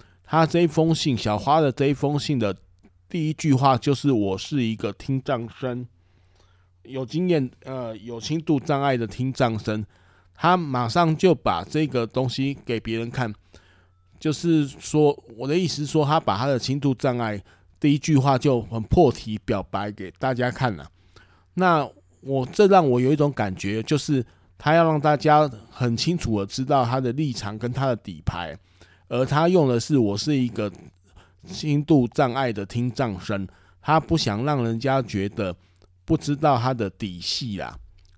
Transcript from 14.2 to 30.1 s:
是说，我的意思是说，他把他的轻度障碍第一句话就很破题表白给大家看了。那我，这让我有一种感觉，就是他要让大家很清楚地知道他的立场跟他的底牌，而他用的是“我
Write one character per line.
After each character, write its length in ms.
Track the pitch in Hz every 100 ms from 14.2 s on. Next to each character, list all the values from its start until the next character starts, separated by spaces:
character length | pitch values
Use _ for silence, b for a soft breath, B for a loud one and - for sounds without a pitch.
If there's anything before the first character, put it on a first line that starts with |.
| 160
是 340 | 139 170 160 139
说， 500 | - - 151 151 - - 110
我 100 | 131
的 100 | 165
意 100 | 180
思 180 | - 147
是 0 |
说， 200 | 160 143
他 140 | 160
把 180 | 156 98
他 80 | 135
的 140 | 127
轻 200 | - 143
度 140 | 139
障 240 | 123 139 123
碍 240 | 113 101 b b b _
第 140 | 151
一 40 | 143
句 200 | - 143
话 200 | 139 131
就 240 | 147 123
很 180 | 107 113
破 280 | 107 - 147
题 280 | - 113 107 -
表 180 | 104
白 280 | 95 95 104
给 200 | 104 95
大 220 | - 135
家 180 | 123 123
看 240 | - 127 87
了。 140 | 71 b b b b b b
那 360 | - 185 160 135 - _ _
我， 240 | 135 135 127
这 200 | - 202
让 220 | 196 151
我 100 | 123
有 140 | 127
一 20 | 147
种 160 | 147
感 240 | 131 104 92
觉， 260 | 98 110
就 140 | 110 151
是 280 | - 139 120 b b -
他 160 | 147
要 100 | 165
让 160 | 165 156
大 160 | 151 147
家 340 | 151 151 147 110 -
很 260 | - 123 117
清 220 | - 180
楚 200 | 117 107
地 60 | 101
知 200 | - 131
道 180 | 139
他 160 | 117 127
的 140 | 127
立 180 | 131 151
场 260 | 117 104 107
跟 140 | 120
他 140 | 127 135
的 100 | 117
底 260 | - 80 -
牌， 320 | 85 82 73 b b b b -
而 180 | 120 131
他 220 | 143 170
用 220 | 180 139
的 100 | 120
是 180 | - 143
“我 180 | 107